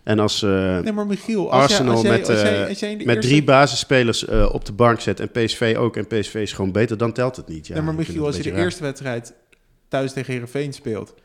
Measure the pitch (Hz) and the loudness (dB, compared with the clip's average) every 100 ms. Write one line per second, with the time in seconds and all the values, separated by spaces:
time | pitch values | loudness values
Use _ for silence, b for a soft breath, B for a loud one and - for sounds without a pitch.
0 | - 107 107 - 101 95 95 92 85 208 | -2 2 2 0 0 2 2 0 -2 -4
1 | 208 - - 214 160 131 139 - 127 117 | -4 -4 -4 -4 2 4 4 4 2 2
2 | 107 - - 110 104 101 98 - 107 151 | 4 2 2 2 2 0 -2 -4 -6 -4
3 | 127 110 123 147 143 135 143 127 - 131 | 0 0 4 4 6 6 6 2 0 2
4 | 120 107 - 110 104 - - 104 120 113 | 2 0 0 4 4 2 -6 2 2 4
5 | - 95 107 123 113 - 117 113 120 - | -2 -4 -4 -2 -2 0 0 2 0 -2
6 | 101 110 98 110 104 - 98 95 120 107 | -4 -4 -4 -4 -6 -4 -2 0 0 0
7 | 117 113 127 127 76 80 76 156 156 156 | -2 -2 -4 -4 -12 -14 -8 -6 -4 -4
8 | 160 160 147 139 147 - 175 170 147 131 | -6 -4 -4 -4 -4 -2 -2 -4 -8 -8
9 | 135 120 120 - _ _ _ _ _ 139 | -6 -6 -8 -20 _ _ _ _ _ -4
10 | 135 139 127 123 117 143 147 131 123 104 | -4 -6 -6 -6 -6 -6 -6 -8 -6 -6
11 | - _ | -8 _